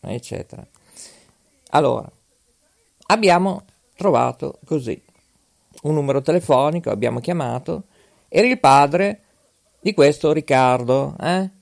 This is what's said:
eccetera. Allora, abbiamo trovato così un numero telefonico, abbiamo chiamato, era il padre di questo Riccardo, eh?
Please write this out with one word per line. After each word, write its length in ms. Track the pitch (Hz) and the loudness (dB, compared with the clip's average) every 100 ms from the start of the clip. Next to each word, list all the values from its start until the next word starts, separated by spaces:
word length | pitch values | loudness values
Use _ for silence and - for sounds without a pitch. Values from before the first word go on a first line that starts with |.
eccetera. 640 | - 95 - 92 - - - _ _ - - - _ _ _ _ _ | -12 -12 -12 -14 -14 -18 -20 _ _ -20 -20 -20 _ _ _ _ _
Allora, 380 | 147 139 117 - _ _ _ _ _ _ _ _ _ _ | 0 2 -2 -8 _ _ _ _ _ _ _ _ _ _
abbiamo 580 | 214 208 175 190 180 _ _ _ _ | 0 4 2 2 -4 _ _ _ _
trovato 640 | 196 127 123 123 143 - - | 0 2 0 -4 -10 -12 -6
così 340 | 156 120 80 _ _ _ _ _ _ _ - | -6 -4 -10 _ _ _ _ _ _ _ -12
un 100 | 151 | -4
numero 300 | 151 143 139 | -4 -2 -2
telefonico, 680 | 135 175 - 131 143 170 165 | 0 -2 2 2 2 -2 -4
abbiamo 300 | 101 117 120 | -4 -4 -4
chiamato, 640 | 120 175 131 123 - - - _ _ _ _ | -6 -4 -4 -6 -8 -10 -12 _ _ _ _
era 200 | 156 240 | 0 2
il 100 | 254 | 2
padre 600 | 139 139 143 170 196 208 _ _ _ _ _ _ | 4 6 4 2 -2 -4 _ _ _ _ _ _
di 140 | 190 | -6
questo 380 | 202 147 147 160 | 4 4 4 0
Riccardo, 840 | 151 147 131 127 127 123 131 139 147 | -2 0 2 2 2 0 0 -2 -6
eh? 260 | - 180 190 _ | -4 -2 -4 _